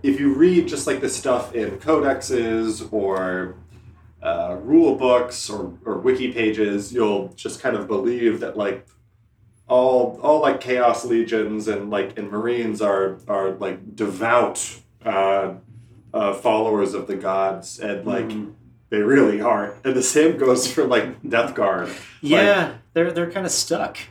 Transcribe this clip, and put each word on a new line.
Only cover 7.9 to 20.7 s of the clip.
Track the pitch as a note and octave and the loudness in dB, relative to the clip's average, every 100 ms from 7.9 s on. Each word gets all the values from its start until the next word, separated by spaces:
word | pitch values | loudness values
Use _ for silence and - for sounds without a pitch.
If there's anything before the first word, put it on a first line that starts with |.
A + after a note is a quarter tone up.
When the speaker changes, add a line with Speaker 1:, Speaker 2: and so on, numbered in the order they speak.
| G#2+ A#2 A#2+ A#2 G#2 | -2 -2 0 0 0
Speaker 1:
that, | A2+ G#2 | -6 -4
like, | G2+ - - _ _ _ _ _ _ _ _ | -4 -4 -12 _ _ _ _ _ _ _ _
all, | B2 C3 B2+ A#2+ - | 4 4 4 2 0
all, | D3+ D3+ | 2 4
like, | C#3+ B2+ | 4 0
Chaos | B2+ B2+ A#2+ A2+ | -2 2 2 2
Legions | B2 A#2 G#2+ A2 G#2 G#2+ G#2+ | 0 0 2 0 -2 -4 -4
and, | G2 G2+ | -4 -4
like, | G#2 F#2+ - | -4 -4 -6
and | G2 | -8
Marines | G#2 A#2 A#2+ A2+ G#2 | -4 -2 -2 -2 -2
are, | G#2 G2 F#2+ F#2+ - | 0 0 0 -4 -4
are, | G2 F#2+ | -2 -2
like, | F#2 G2 F#2 - | -4 -6 -8 -12
devout, | - G#2 F2+ A2+ A#2+ G2+ F#2+ - - _ _ | -6 -4 -2 2 2 2 -2 -10 -12 _ _
uh, | A2+ G2 G2 G2 F#2+ F2+ _ - - - - | -4 0 2 0 -2 -8 _ -20 -20 -20 -8
uh, | A2 G2+ | -2 -2
followers | F#2+ A#2+ A2 A2 G#2+ F#2+ | 0 0 2 2 0 0
of | G2 - | -4 -6
the | |
gods, | F#2+ F#2+ F#2+ F#2+ F#2+ - - | -6 -2 -2 -2 -4 -12 -10
and, | G#2+ G2+ | -8 -6
like, | G#2 A#2+ A2 | -4 -4 -4
Speaker 2:
Mm-hmm. | G#2+ G#2 - - _ _ | -8 -10 -14 -20 _ _
Speaker 1:
they | G#2+ | 0
really | G#2 C#3 G#2+ G#2 | 4 6 6 4
aren't. | A#2+ G#2 G2+ - | 2 0 -2 -6
And | C3+ | -2
the | B2+ | 0
same | B2+ D3+ D#3+ C#3+ | 2 4 4 4
goes | C3 B2 - | 4 4 2